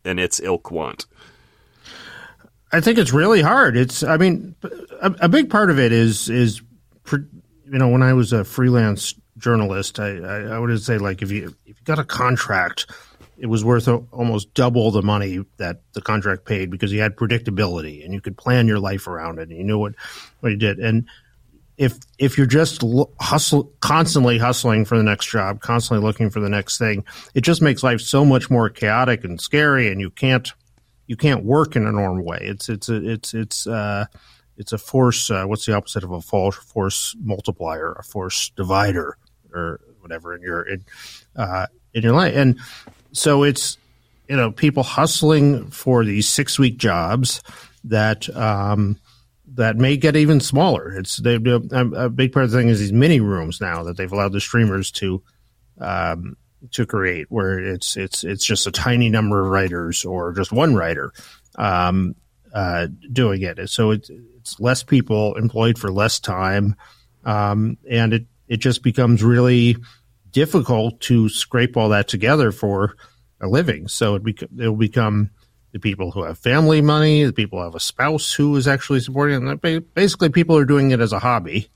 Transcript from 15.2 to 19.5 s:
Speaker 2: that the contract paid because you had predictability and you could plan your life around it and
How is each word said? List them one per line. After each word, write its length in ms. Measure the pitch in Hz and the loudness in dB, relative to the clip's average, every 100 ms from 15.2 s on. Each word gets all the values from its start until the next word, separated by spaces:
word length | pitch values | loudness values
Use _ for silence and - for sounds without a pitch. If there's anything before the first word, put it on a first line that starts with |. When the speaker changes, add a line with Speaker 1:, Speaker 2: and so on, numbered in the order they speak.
| 98 90 98 _ | -2 -6 -10 _
Speaker 2:
that 240 | 90 - _ | -10 -10 _
the 80 | - | -12
contract 420 | - 107 98 92 | -4 -2 -2 -4
paid 260 | - 104 92 | -4 -6 -4
because 220 | 90 104 | -6 -4
you 80 | 104 | 0
had 160 | 107 - | 0 0
predictability 880 | 113 117 113 95 104 87 78 73 | -2 -2 -2 -2 -2 -4 -8 -14
and 80 | 78 | -12
you 60 | 98 | -10
could 160 | 104 92 | -10 -8
plan 320 | - 123 113 | 0 2 2
your 100 | 104 | 0
life 300 | 98 98 - | -2 -6 -8
around 300 | 87 82 82 | -10 -10 -10
it 100 | |
and 80 | 80 | -12